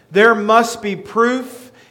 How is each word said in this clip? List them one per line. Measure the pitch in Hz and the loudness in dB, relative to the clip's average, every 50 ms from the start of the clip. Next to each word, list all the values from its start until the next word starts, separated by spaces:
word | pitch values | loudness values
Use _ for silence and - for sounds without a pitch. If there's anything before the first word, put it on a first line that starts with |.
| _ _ | _ _
There | 156 190 214 233 233 | 0 4 4 4 4
must | 214 202 208 220 226 233 233 - - - | 2 0 2 2 2 2 0 -4 -8 -8
be | 208 190 | -8 -8
proof | - - - - 220 233 240 254 262 254 - - - - - - _ _ _ | -8 -10 -6 -2 0 0 0 0 -4 -6 -10 -16 -20 -20 -20 -20 _ _ _